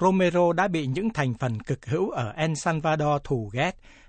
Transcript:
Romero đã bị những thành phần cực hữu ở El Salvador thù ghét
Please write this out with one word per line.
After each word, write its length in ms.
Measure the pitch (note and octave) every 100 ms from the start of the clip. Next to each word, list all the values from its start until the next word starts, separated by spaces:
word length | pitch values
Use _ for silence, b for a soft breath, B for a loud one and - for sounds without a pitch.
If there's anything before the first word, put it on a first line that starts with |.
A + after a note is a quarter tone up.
Romero 520 | F#3 F#3+ F3+ F3 F3
đã 140 | E3+ G3
bị 200 | E3 C3+
những 220 | C3+ A3+
thành 240 | F#3 C3
phần 260 | A2+ B2+ A2
cực 260 | - C3+ -
hữu 240 | D#3+ F#3+
ở 240 | F3+ A2+ B2+
El 180 | D#3+
Salvador 680 | D3+ F3 D#3+ D#3 D#3 D3 D3
thù 260 | - C3 G#2
ghét 180 | A#2+ E3+ - b b